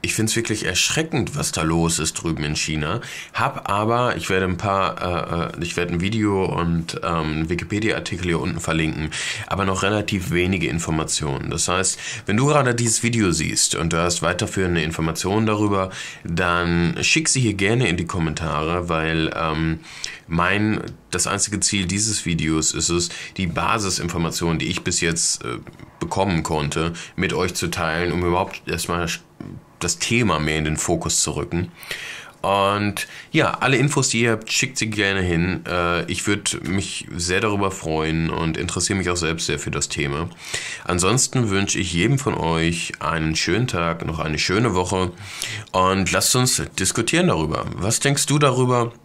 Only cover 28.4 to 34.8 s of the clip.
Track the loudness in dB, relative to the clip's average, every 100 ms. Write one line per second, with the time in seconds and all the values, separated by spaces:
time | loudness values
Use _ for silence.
28.4 | 0 -4 -6 -4 -2 -2 -2 -6 -10 -16
29.4 | -14 -14 -18 -6 -4 -2 0 2 4 2
30.4 | 2 0 0 -2 0 0 0 0 0 -2
31.4 | -4 -4 -4 -8 -12 -10 -10 -14 -16 -6
32.4 | 0 2 2 2 0 -2 -8 -12 -2 2
33.4 | 2 2 2 4 4 2 2 2 2 2
34.4 | 0 -2 0 -2